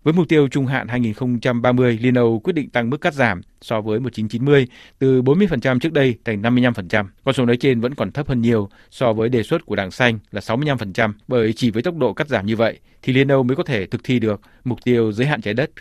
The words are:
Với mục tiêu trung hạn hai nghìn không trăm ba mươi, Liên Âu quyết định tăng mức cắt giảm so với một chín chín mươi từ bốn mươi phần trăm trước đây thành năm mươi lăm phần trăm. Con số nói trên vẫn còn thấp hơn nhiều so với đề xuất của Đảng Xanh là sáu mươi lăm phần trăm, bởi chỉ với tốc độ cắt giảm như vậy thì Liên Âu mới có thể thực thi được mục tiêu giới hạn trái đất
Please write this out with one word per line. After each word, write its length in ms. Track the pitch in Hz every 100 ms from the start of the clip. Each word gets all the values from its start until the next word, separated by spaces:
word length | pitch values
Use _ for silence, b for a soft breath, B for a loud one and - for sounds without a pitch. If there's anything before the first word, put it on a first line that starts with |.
Với 100 | 143
mục 160 | 165 165
tiêu 180 | 156 143
trung 180 | 143 131
hạn 220 | 131 110
hai 120 | 123
nghìn 140 | 117
không 260 | 104 127 120
trăm 220 | 127 120
ba 100 | 123
mươi, 280 | 123 127 113
Liên 120 | 123
Âu 260 | 123 117 113
quyết 140 | 180
định 160 | 170 131
tăng 200 | 123 117
mức 80 | 147
cắt 160 | 175
giảm 280 | 143 120 90 - _
so 200 | - 113
với 180 | 107 107
một 100 | 127
chín 140 | 110 110
chín 180 | 117 135
mươi 220 | 143 123 B B _
từ 220 | 135 131
bốn 160 | 127 160
mươi 100 | 202
phần 120 | 147
trăm 180 | 131 127
trước 140 | 165
đây 220 | 156 135 113 -
thành 160 | 104
năm 140 | 110 123
mươi 80 |
lăm 100 | 123
phần 140 | 113 87
trăm. 240 | 107 98 -
Con 100 | -
số 120 | 135 120
nói 120 | 120
trên 240 | 139 120
vẫn 140 | 117 143
còn 160 | 107
thấp 160 | 143 147
hơn 140 | 131
nhiều 280 | 117 113 101 b b
so 220 | - 127
với 160 | 110 113
đề 140 | 123
xuất 220 | 104 165 -
của 100 | 101
Đảng 160 | 95
Xanh 280 | - 123 110 -
là 100 | 104
sáu 160 | - 113
mươi 100 | 151
lăm 100 | 131
phần 160 | 104
trăm, 240 | 90 110 101 -
bởi 260 | 123 110
chỉ 180 | 117 123
với 120 | 104
tốc 120 | 170 170
độ 160 | 123
cắt 140 | 95 -
giảm 180 | 117 98
như 100 | 110
vậy 240 | 113 - _ _
thì 120 | -
Liên 180 | 131 139
Âu 120 | 139
mới 120 | 123 139
có 80 |
thể 220 | 170 117 92
thực 180 | 110
thi 160 | - 127
được 220 | 110 101 b b
mục 160 | 131 113
tiêu 280 | - 120 113
giới 160 | 104 131
hạn 140 | 147
trái 120 | 104
đất 180 | 110 156 -